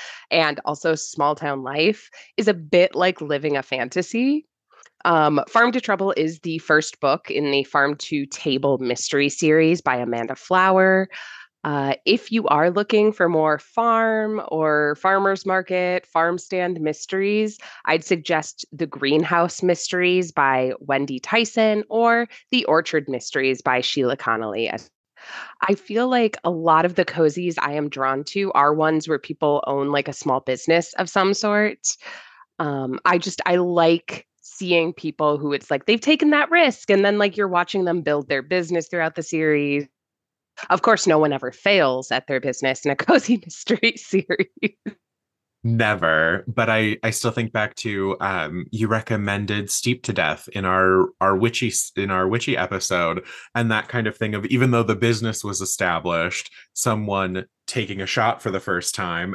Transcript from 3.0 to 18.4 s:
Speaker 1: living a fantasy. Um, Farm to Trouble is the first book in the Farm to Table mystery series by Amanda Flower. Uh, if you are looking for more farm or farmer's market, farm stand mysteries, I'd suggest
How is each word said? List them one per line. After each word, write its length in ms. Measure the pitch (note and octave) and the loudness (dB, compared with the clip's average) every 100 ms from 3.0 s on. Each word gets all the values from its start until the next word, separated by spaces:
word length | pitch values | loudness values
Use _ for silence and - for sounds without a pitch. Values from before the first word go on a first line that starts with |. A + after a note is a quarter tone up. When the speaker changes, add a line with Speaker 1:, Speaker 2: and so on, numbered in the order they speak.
| F#3 F3+ | 0 0
Speaker 1:
living 340 | D3 C#3+ D3+ C#3+ | -4 -2 0 -2
a 60 | |
fantasy. 840 | - C3 B2 F#3 F3 A3+ C4 D4+ - _ _ _ _ _ E3+ | -2 -4 -2 -4 -2 0 0 0 -4 _ _ _ _ _ 2
Um, 340 | E3 D3+ D3 - | 4 4 2 2
Farm 240 | A#3 A#3+ | 2 2
to 80 | B3 | 2
Trouble 320 | - F#3+ G3 - | -2 -2 0 0
is 240 | D#3 E3 | -2 -4
the 180 | E3+ D#3+ | -8 -6
first 420 | - D#3 - - | 2 2 2 -2
book 300 | C#3 D#3 - | 0 0 -2
in 200 | - D3 | -2 0
the 140 | C#3 | 0
Farm 320 | C3+ D3 C#3 C#3+ | 0 2 0 -2
to 300 | - D3 C#3 | -4 -6 -6
Table 500 | - D3 C3+ C#3 C3 | -6 -4 0 0 0
mystery 520 | B2+ A#2+ - C#3+ C#3+ | -2 -4 -2 0 0
series 500 | - D#3+ D#3+ D#3+ E3+ | 0 2 4 4 2
by 160 | C#3 B2 | 0 -2
Amanda 400 | A#2+ A#2 A#2 C3 | -2 -4 -6 -8
Flower. 720 | - F#3 F#3+ F#3+ F#3+ F#3+ F#3 - - - - _ | -2 2 4 6 6 4 0 -8 -16 -18 -20 _
Uh, 300 | D3+ C#3+ C#3 - | -4 -2 -2 -2
if 260 | - A#3 - | 0 0 0
you 160 | A3 G3 | -2 2
are 220 | D3+ E3+ | 2 2
looking 400 | F#3 G#3 G#3+ G#3+ | 0 2 2 2
for 160 | G#3+ F3 | 2 2
more 320 | D#3+ D#3 D3+ | 2 2 0
farm 840 | - - A#3 A3+ A3+ A3 G#3+ G#3+ - | -4 -2 2 2 2 0 -2 -4 -4
or 480 | D#3+ D#3 D3+ D3 D3 | -2 2 2 0 0
farmer's 500 | F#3+ G3 G3 G3 F#3+ | 2 2 2 0 -2
market, 580 | F#3 F#3 F3+ F3+ F3+ | -2 -2 -2 0 -2
farm 320 | - E3 E3 F3 | -2 0 0 0
stand 420 | - F#3 F3+ E3 | -4 -2 -2 -2
mysteries, 760 | D#3 D3+ - F#3+ G3 G#3+ G#3+ - - - - | -4 -4 -6 -2 0 0 -2 -4 -18 -8 -2
I'd 180 | D#3+ | -2
suggest 600 | - E3+ D3+ D#3+ | 0 -2 0 -2